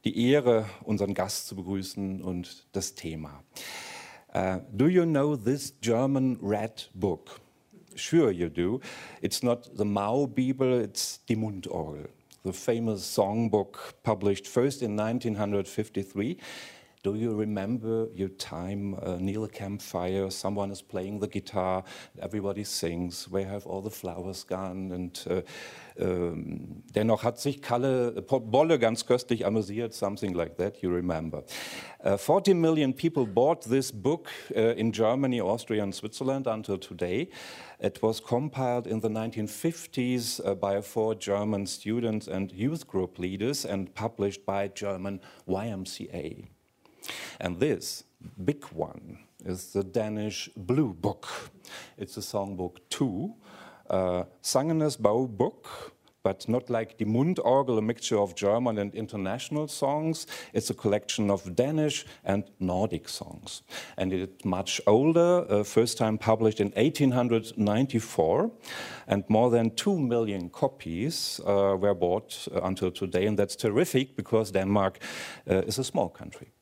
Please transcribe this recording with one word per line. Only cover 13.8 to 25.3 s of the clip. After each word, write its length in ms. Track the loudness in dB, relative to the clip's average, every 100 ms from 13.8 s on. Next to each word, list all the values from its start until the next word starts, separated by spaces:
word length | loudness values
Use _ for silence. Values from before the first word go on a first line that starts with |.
| -16 -4
published 460 | 0 2 2 0 0
first 320 | 2 2 0
in 140 | -2
nineteen 440 | 0 0 0 -2 -2
hundred 300 | 0 0 -2
fifty-three. 680 | -4 -4 -4 -4 -4 -4 -4 -12 -16 -16 -20 -20 _
Do 120 | -4
you 200 | 0 0
remember 720 | 0 0 -2 -2 -2 0 -2 -2
your 140 | -4 -4
time, 640 | -4 -10 -6 -6 -4 -4
uh, 240 | -4 -4 -2
near 220 | -2 -2
the 80 | -6
campfire, 800 | -8 -8 -8 -6 -4 -2 -2 -2
someone 420 | -4 -4 -2 -4
is 120 | -6
playing 380 | -8 -8 -6 -6
the 80 | -4
guitar, 540 | -6 -4 -2 0 -2 -4 -18 -18 -12
everybody 440 | -6 -4 -4 -4
sings, 640 | -6 -4 -4 -2 -4 -6 -6
"Where 160 | -4 -4
have 180 | -8
all 160 | -6 -6
the 100 | -6
flowers 540 | -8 -10 -8 -10 -10
gone?" 480 | -8 -6 -6 -6 -6
And, 340 | -6 -6 -8 -2